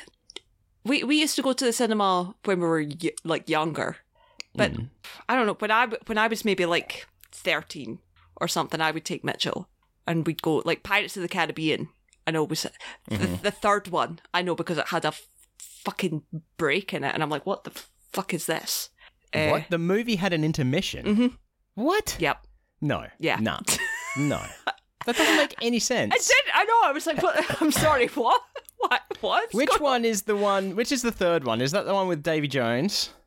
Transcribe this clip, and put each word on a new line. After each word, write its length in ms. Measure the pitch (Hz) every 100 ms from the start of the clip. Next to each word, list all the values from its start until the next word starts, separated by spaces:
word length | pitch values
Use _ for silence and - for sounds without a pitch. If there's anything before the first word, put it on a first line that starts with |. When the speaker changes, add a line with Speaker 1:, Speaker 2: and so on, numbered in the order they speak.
| - _ - - - _ _ _
Speaker 1:
we, 200 | 208 285
we 160 | 233 302
used 160 | 302 -
to 60 |
go 100 | 269
to 120 | 254
the 80 | 254
cinema 640 | 226 233 214 196 180 180 -
when 160 | - 185
we 60 | 170
were 160 | 160
y-, 280 | 147 160 165 -
like, 240 | 165 156 -
younger, 480 | 156 160 147 - - _ _ _ - -
but 180 | - -
Speaker 2:
Mm. 180 | - 120 - - - -
Speaker 1:
I 80 | 254
don't 100 | 214
know, 80 |
when 160 | - 214
I, 160 | 220 240 220 -
when 120 | 214
I 80 | 220
was 180 | 220
maybe, 220 | 214 185 170
like, 400 | 170 - - - _ -
thirteen 680 | - - 156 - 160 113 135 _ _ _ -
or 120 | -
something, 320 | 175 147 160
I 100 | 160
would 140 | 160
take 180 | - 165
Mitchell, 440 | - - - - - _ _ _ -
and 200 | 165 160
we'd 160 | 156
go, 140 | 160 147
like, 180 | - 160
Pirates 340 | - 202 180 196
of 60 |
the 60 | 175
Caribbean. 600 | 185 156 160 156 123 156 _ _ _ -
I 60 |
know 120 | 160
was 180 | 151 160
the, 100 | - - - - -
Speaker 2:
Mm-hmm. 260 | 104 175 90
Speaker 1:
the 80 | 202
third 380 | - 214 202 196
one. 320 | 165 120 165 -
I 80 | 175
know 120 | 180
because 240 | 165 165 156
it 100 | -
had 160 | 170
a 40 | 156
f-, 180 | - - _ _ -
fucking 680 | - - - - 180 156 - 156 - -
break 360 | 156 165 196
in 120 | 165
it, 100 | 139
and 80 | -
I'm 80 | 151
like, 160 | 147 -
"What 180 | 196
the 60 | - - - _ _
fuck 220 | - -
is 120 | 170 -
this?" 440 | 160 - - - _ - _ _
Uh, 160 | 156 156
Speaker 2:
What? 160 | 151 156
The 80 | 170
movie 380 | 170 202 240 202
had 160 | 190
an 120 | 170
intermission? 640 | 156 160 127 151 - - -
Speaker 1:
Mm-hmm. 200 | 208 247 - _ _ _
Speaker 2:
What? 420 | - 269 403 - -
Speaker 1:
Yep. 260 | 151 - - _ _ _
Speaker 2:
No. 240 | 147 98 - -
Speaker 1:
Yeah. 200 | 160 101
Speaker 2:
Nah. 200 | 107 71
Speaker 1:
<laughs> 60 | - - - - -
Speaker 2:
No. 280 | 131 147 101 - - - - _ _ -
That 100 | 240
doesn't 200 | 311 311
make 160 | 294 -
any 160 | 233 240
sense. 340 | - 233 214
Speaker 1:
I 40 | -
did. 340 | - 494 -
I 120 | -
know. 160 | 415 466
I 80 | 359
was 140 | 285 320
like, 160 | 294
What? 400 | 349 302 349 -
<laughs> 0 |
I'm 100 | 311
sorry. 360 | - 311 277 240
What? 340 | - 233 480 - 523 - -
What? 240 | 440 247 - -
What's 320 | 202 247 453
Speaker 2:
Which 160 | 202 285
Speaker 1:
going 120 | -
Speaker 2:
one 220 | 294 247
is 180 | 226 208
the 140 | - 208
one? 400 | 202 196 190 185
Which 160 | 247
is 80 | 269
the 100 | 233
third 340 | - 180 170
one? 180 | 127 113
Is 80 | 131
that 140 | 190 -
the 80 |
one 140 | 196 185
with 140 | 160
Davy 240 | 165 156 147
Jones? 600 | 135 117 120 185 - - -